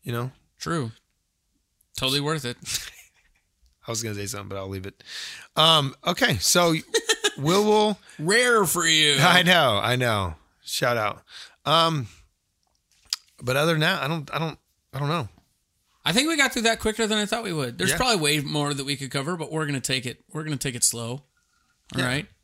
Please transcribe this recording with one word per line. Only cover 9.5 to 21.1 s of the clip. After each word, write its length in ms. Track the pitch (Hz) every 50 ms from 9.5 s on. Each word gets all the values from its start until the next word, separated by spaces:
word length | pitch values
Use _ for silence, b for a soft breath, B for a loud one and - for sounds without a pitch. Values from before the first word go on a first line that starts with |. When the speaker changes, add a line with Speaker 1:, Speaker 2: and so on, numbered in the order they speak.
| 185 175 151 127 107 101 104
Speaker 1:
I 120 | 110 123 123
know. 360 | 127 120 110 104 95 90 80 - _ _ _ _ _
Shout 340 | - - - - 127 120 117
out. 240 | 107 104 101 - _ B B B B B B B _
Um, 420 | 139 147 165 165 165 160 151 123 107 b b b b _ _ _ _ _ _ _ _ _ _ _ _ _ _ _ _ - - _ _ _ _
but 140 | - 120 127
other 180 | 135 151 165 165
than 80 | 156
that, 200 | 151 170 196 170
I 60 | 135 135
don't, 260 | 165 165 143 - -
I 60 | 147
don't, 200 | 160 160 - _ _ _ _ _ _ _ -
I 60 | 131
don't 100 | 143 143
know. 180 | 156 170 131 98 _ _ _ _ _ _ _ _ _ _ _ _ _ _ _
Speaker 2:
I 60 | - 165
think 140 | 226 269 311
we 100 | 330 302
got 160 | 277 254 269
through 100 | 254 220
that 160 | 233 226 214
quicker 280 | - 214 214 - 226 208
than 100 | 220 214
I 80 | 208
thought 180 | 202 - 240 -
we 100 | 202 170
would. 240 | 156 139 120 120 -
There's 140 | 175 185
Speaker 1:
Yeah. 60 | - 165
Speaker 2:
probably 200 | 254 254 226 185
way 220 | 156 147 151 151
more 340 | 139 139 135 147 147 143 143
that 120 | 139 139
we 100 | 135 143
could 160 | 135 139 131
cover, 240 | - 143 135 151 185 170
but 140 | 156 131
we're 140 | 156 160 156
gonna 140 | 147 147 135
take 240 | 123 - 135 131 117
it, 180 | 123 117 _ _ _ -
we're 100 | 156 156
gonna 140 | 156 151 127
take 180 | - 147 120
it 80 | 120 -
slow. 260 | - - 117 117 113